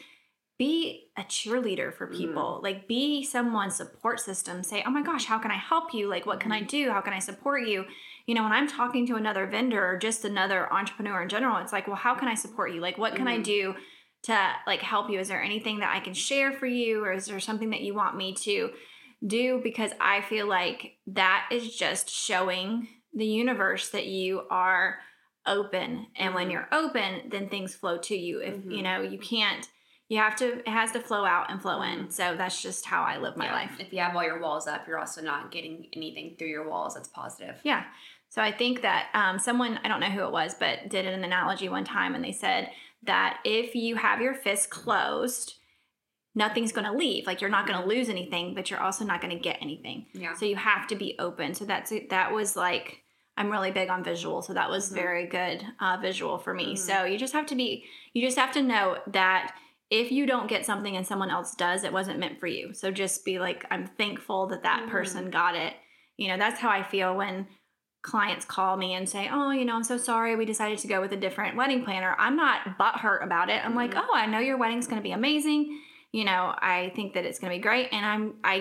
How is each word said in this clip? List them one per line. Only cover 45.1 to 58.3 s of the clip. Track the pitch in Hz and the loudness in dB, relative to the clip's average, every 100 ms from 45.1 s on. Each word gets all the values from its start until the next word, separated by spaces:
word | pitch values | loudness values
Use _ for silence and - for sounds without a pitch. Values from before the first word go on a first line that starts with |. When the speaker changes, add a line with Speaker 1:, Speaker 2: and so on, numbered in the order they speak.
| 156 247 - - - _ _ _ _ _ _ _ 214 | 0 0 -2 -8 -12 _ _ _ _ _ _ _ 0
Speaker 1:
nothing's | 214 226 220 | 2 2 0
gonna | 226 208 | 0 0
leave. | 247 311 190 - | 0 0 0 -2
Like, | 185 | -2
you're | 202 | 2
not | 202 202 | 2 2
gonna | 185 185 | 0 2
lose | 240 226 | 2 2
anything, | 185 175 175 180 | -2 -4 -4 -4
but | 180 180 | -6 -4
you're | 196 | -2
also | 190 190 | -2 0
not | 214 175 | -2 -2
gonna | 180 170 | -2 -4
get | 170 - | -4 -4
anything. | 143 160 - - - | -6 -10 -10 -12 -12
Speaker 2:
Yeah. | 185 170 170 | -10 -8 -2
Speaker 1:
So | 214 | -2
you | 196 | 0
have | 220 196 - | 4 2 2
to | 208 | -4
be | 202 - | -4 -4
open. | 175 170 147 | -6 -4 -6
So | 185 208 | -4 -2
that's, | 190 - 214 - | -2 -2 -6 0
that | 190 180 | 2 2
was, | 214 202 190 | 2 0 2
like, | 180 143 - - _ _ _ - | 2 0 -4 -16 _ _ _ -4
I'm | 208 | 0
really | 208 190 | 0 0
big | 196 185 | 0 0
on | 185 | 0
visual. | 175 170 165 165 | -2 -4 -4 -4
So | 175 | -2
that | 175 - | 0 0
was | 196 196 | 0 -2
Speaker 2:
Mm-hmm. | 190 | -2
Speaker 1:
very | 180 175 175 | 0 0 -2
good, | 180 180 175 208 - | -2 -2 -4 -8 -2
uh, | 190 185 | 0 2
visual | 185 190 - 175 | 0 -2 -2 -4
for | 180 | -4
me. | 180 - | -4 -4
Speaker 2:
Mm-hmm. | 190 | -4
Speaker 1:
So | 185 196 185 | 0 2 2
you | 208 | 0
just | 262 | 0
have | 302 302 | -2 -2
to | 262 | 0
be, | 247 - - - - | -2 -2 -10 -20 -6
you | 233 | 0
just | 254 | 2